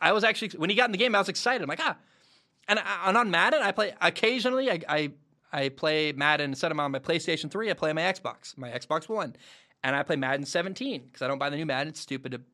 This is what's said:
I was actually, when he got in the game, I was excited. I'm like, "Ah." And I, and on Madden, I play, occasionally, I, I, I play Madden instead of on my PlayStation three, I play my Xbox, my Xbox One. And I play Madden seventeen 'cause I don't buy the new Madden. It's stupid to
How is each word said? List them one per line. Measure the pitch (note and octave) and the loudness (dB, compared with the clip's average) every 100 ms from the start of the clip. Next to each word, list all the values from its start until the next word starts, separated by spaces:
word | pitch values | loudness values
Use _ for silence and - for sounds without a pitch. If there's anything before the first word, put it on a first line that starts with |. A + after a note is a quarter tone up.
I | D#3+ | 2
was | G#3 | 4
actually, | A3 G#3+ G#3+ - | 2 0 -4 -4
when | E3 | -2
he | |
got | G#3 B3 | 2 2
in | |
the | F#3+ | 2
game, | B3 | 2
I | G#3 | 2
was | C#4 | 2
excited. | - A#3+ B3+ | 0 0 0
I'm | C#3 | -2
like, | D#3 | -2
"Ah." | D#4 - _ _ _ _ _ _ - | -2 -4 _ _ _ _ _ _ 0
And | G#3 | 0
I, | F3+ G3 F#3 | 0 -2 2
and | G#3+ | 4
on | A#3 | 4
Madden, | E3+ G3+ D4+ | 4 4 4
I | G#3 | 2
play, | F#3+ G#3 - | 0 -2 2
occasionally, | E3+ E3+ A3 B3+ A#3+ B3+ C4+ | 0 4 2 2 0 0 0
I, | F3 - | 0 0
I, | D3+ D3+ - _ _ _ | -2 -2 -6 _ _ _
I | D3+ C#3 | -2 -2
play | C3+ D#3 D#3 D3+ | 0 0 2 0
Madden | C#3 D3 D3+ C#3+ | 2 2 2 0
instead | C3+ E3+ | -2 -2
of | D3+ | -2
on | C#3+ | -2
my | C3+ | -4
PlayStation | C3+ E3 E3+ D#3+ D3+ | -2 -2 0 -4 -4
three, | F#3+ A3 | -6 -4
I | |
play | F3 D#3 | -2 0
my | D#3 | 0
Xbox, | F3 F#3 A#2+ A2+ - - | 0 -2 -6 -10 -16 -14
my | B2 | -10
Xbox | B2 - D#3 - | -8 -4 -4 -2
One. | A3 D3+ - - - _ _ | -4 -4 -8 -20 -20 _ _
And | C3 C#3 | -2 0
I | |
play | C#3+ | 0
Madden | D#3 C3 C#3 C#3 | -2 0 -2 -2
seventeen | F3 F3+ F#3+ C4+ F3+ B2+ | -2 -2 -6 -8 -8 -10
'cause | - | -8
I | C3 | -4
don't | C3+ | -2
buy | C#3 | -2
the | C#3+ | -4
new | D#3+ | -2
Madden. | C3 D3+ | -2 -4
It's | D#3 | -8
stupid | - C3+ C3 | -8 -8 -6
to | B2 B2 | -10 -12